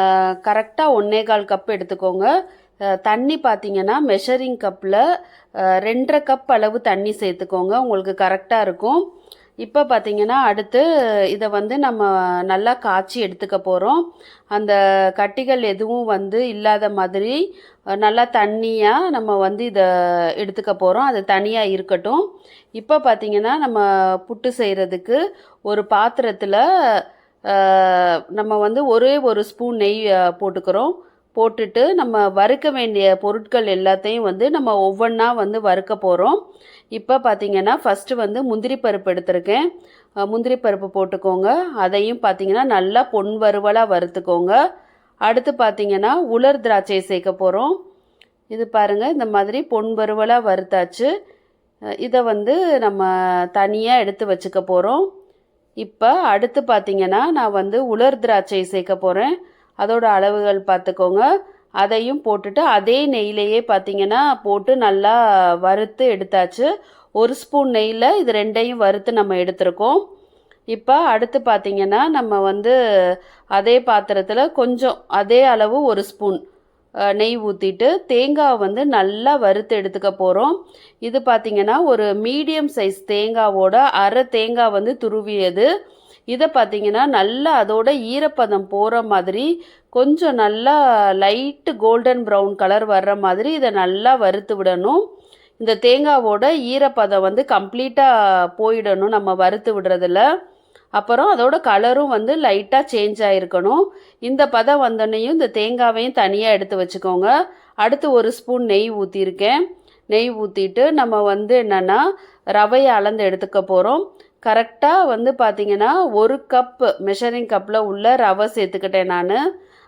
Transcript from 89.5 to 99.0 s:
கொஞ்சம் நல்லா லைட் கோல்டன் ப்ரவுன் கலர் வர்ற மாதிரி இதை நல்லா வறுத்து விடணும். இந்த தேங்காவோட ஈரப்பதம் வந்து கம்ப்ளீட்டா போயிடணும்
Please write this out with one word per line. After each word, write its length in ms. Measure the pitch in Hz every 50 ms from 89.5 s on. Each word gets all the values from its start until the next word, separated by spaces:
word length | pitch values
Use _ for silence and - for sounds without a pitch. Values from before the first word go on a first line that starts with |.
| 339 339 - - - _ _ _
கொஞ்சம் 460 | - 247 262 285 302 330 349 311 254
நல்லா 760 | 233 214 208 208 220 233 262 294 302 285 262 233 214 202 196
லைட் 640 | 190 190 196 196 208 240 269 285 285 - _ 349 277
கோல்டன் 460 | 208 214 226 233 233 233 254 254 247 233
ப்ரவுன் 320 | 208 202 196 196 196 202
கலர் 320 | 196 202 190 196 220 220
வர்ற 320 | 214 202 190 190 196 202 202
மாதிரி 340 | 196 190 180 196 226 294 320
இதை 160 | 302 262 233
நல்லா 460 | 208 196 185 180 185 196 214 247 262
வறுத்து 480 | 254 214 185 185 202 202 - 214 196 190
விடணும். 420 | 185 180 175 185 226 294 359 427 - - - _ _ _ _ _ _ _
இந்த 180 | _ 226 220 220
தேங்காவோட 800 | 220 - 240 247 269 294 294 285 262 233 214 208 208 247 285 330 302
ஈரப்பதம் 600 | 247 240 254 277 277 269 269 240 214 196 202 190
வந்து 240 | 190 190 202 240 277
கம்ப்ளீட்டா 600 | - 240 196 196 196 - 240 262 262 - 285 269 262 247 220 208 196 190 185 175 170 175
போயிடணும் 500 | - 220 220 226 226 202 202 190 190